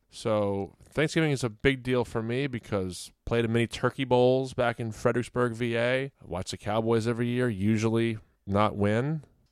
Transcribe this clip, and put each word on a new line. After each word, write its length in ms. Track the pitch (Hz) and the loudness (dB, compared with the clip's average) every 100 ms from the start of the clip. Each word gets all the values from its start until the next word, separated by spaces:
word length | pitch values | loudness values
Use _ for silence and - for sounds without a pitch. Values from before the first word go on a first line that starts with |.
| _ | _
So 640 | - 117 107 101 98 98 - - | -8 -2 0 0 -2 -6 -10 -10
Thanksgiving 400 | - 151 165 156 | -2 0 2 2
is 120 | 135 | 0
a 60 | 123 | -2
big 320 | 107 139 135 | 0 0 0
deal 240 | 123 127 117 | 0 0 0
for 160 | 117 | -2
me 240 | 113 123 143 | -4 -2 -4
because 640 | 120 - 104 92 90 - _ - | -6 -4 -4 -2 -8 -14 _ -2
played 200 | 117 117 | 0 2
in 60 | |
many 140 | 117 117 | 2 0
turkey 380 | - 127 - 131 | 0 -2 -2 0
bowls 480 | 123 123 131 131 | 4 4 4 0
back 260 | 127 120 117 | -2 -2 -2
in 120 | 117 | -6
Fredericksburg, 640 | 110 123 120 117 123 123 | -2 0 0 -2 0 -2
V 220 | 113 120 117 | 0 -2 0
A. 280 | 120 131 135 | 0 0 -4
I 60 | _ | _
watch 280 | - 85 95 | -8 -6 -6
the 60 | 92 | -8
Cowboys 500 | - 110 113 117 110 | -4 0 2 2 2
every 200 | 117 120 | 0 0
year, 220 | 123 123 | 0 0
usually 720 | 98 101 110 113 113 117 107 - _ - | 0 2 2 2 2 0 -4 -10 _ -2
not 300 | 101 107 101 | 2 2 2
win. 460 | 101 107 139 156 135 _ _ | 0 2 0 -4 -8 _ _